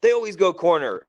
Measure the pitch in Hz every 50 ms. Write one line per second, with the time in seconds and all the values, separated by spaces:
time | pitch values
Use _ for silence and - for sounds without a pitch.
0 | - 226 240 240 233 214 202 165 190 185 170 - - 170 170 156 143 127 101 90
1 | -